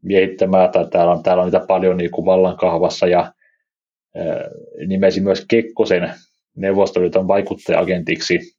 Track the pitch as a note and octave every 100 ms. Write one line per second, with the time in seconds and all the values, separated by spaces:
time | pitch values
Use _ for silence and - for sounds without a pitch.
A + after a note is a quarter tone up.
0 | - G2 F#2+ F#2 F#2+ F#2+ F2+ F#2 E2+ F2+
1 | E2+ E2 E2 F2+ F2+ F2+ - F#2 F#2 F2+
2 | F2 E2+ F2 F#2 F#2 E2+ F#2 E2+ F2 -
3 | F#2 F2 F2 _ _ _ _ _ _ _
4 | _ - E2 - - - - - F2 F#2+
5 | F#2+ F#2+ G2 F#2+ - A#2 A2+ - G#2+ F2+
6 | F2 - _ _ _ - G2 G2 G2 -
7 | F2+ F#2+ F#2 G2 G2 - - E2+ F2+ F#2
8 | D#2+ E2 - F2 -